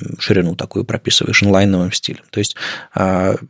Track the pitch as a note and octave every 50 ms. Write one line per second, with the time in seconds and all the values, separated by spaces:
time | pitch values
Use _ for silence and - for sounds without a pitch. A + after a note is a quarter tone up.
0 | - - - - - - G#2+ G2 F2 E2+ E2 - - - - G2 G2 - - -
1 | - - - - - - - - G2+ G2+ G2 F#2+ G2 G#2 G2 F2+ F2+ F#2 - -
2 | - - - - - _ - G#2 G#2 - - - - - - - - - - -
3 | F#2+ F#2+ F#2 F#2 F#2 G2 - - -